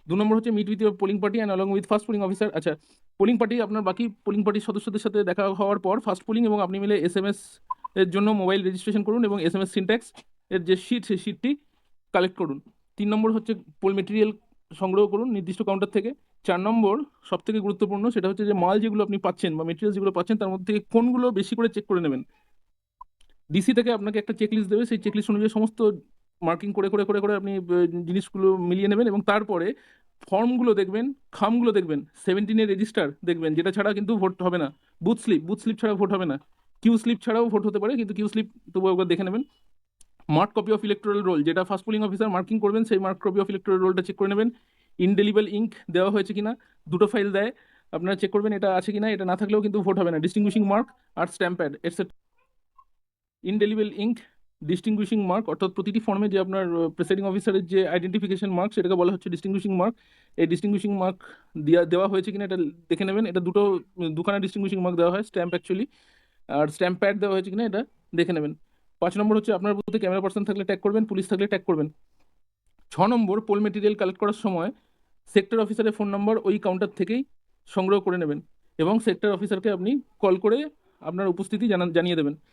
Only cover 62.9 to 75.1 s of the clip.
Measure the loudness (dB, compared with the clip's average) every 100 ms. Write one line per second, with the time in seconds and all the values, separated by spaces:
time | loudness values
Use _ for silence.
62.9 | -2 0 0 0 -2 0 2 2 0 -4
63.9 | -8 -6 -4 -2 -2 -2 -4 -4 -2 -2
64.9 | 2 2 2 -4 -4 -2 -4 -4 -4 -4
65.9 | _ _ _ _ _ -6 -2 -2 0 -2
66.9 | 2 0 0 0 -2 -2 -4 -2 -4 -6
67.9 | _ _ -2 0 0 -2 -6 _ _ _
68.9 | -4 -2 0 2 2 2 0 0 -2 -2
69.9 | -2 0 0 -2 -2 -4 -4 -2 -2 0
70.9 | 0 0 -2 -2 0 0 -2 0 0 0
71.9 | -6 _ _ _ _ _ _ _ _ -10
72.9 | 0 2 4 2 0 0 0 0 2 0
73.9 | 2 -2 -2 -4 -2 -2 -2 -4 -8 _
74.9 | _ _